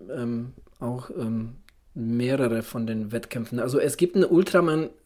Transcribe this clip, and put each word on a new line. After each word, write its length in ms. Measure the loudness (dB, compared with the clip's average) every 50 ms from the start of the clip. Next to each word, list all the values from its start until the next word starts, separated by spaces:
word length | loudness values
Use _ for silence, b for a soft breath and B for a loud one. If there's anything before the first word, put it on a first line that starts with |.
| -14 -10 -8
ähm, 380 | -6 -4 -4 -4 -4 -6 -8 -12 -16 -20 -20 _ -8
auch, 320 | -6 -6 -6 -6 -8 -10
ähm, 440 | -8 -6 -4 -4 -4 -4 -6 -6 -10 -16 -20 _ -20 _ _ _ -10
mehrere 680 | -6 -4 -2 0 0 0 2 2 2 2 2 0 -2
von 240 | -4 -4 -6 -4 -4
den 260 | -4 -4 -4 -4 -4
Wettkämpfen. 460 | -6 -6 -6 -6 -8 -8 -6 -4 -4 -2
Also 220 | -2 0 2 2
es 160 | 2 2 0
gibt 180 | 2 0 2 4
einen 120 | 4 4
Ultraman 640 | 6 6 6 6 6 4 4 4 4 2 2 0 -2 -6 _ _